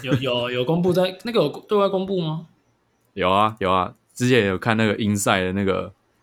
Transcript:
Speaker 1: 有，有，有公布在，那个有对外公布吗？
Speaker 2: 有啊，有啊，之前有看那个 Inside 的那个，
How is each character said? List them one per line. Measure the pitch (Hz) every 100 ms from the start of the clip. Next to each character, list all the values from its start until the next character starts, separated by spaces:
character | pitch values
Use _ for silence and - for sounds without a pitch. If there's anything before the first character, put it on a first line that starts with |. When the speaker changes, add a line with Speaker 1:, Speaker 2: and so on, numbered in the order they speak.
Speaker 1:
有， | 127
有， | 127 131 123 123
有 | 123
公 | 123 165
布 | 180
在， | 175 180 -
那 | 233
个 | 226
有 | 147 - -
对 | 208
外 | 196
公 | 190 190
布 | 190
吗？ | 160 160 160 _ _ _ _ _ _
Speaker 2:
有 | - 90
啊， | 98 107 110
有 | 95
啊， | 92 90 - _
之 | - 123
前 | 127 101
有 | 92
看 | 120 110
那 | 110
个 | 101
Inside | 107 101 120 101
的 | 92
那 | 95
个， | 95 92 92 - _ _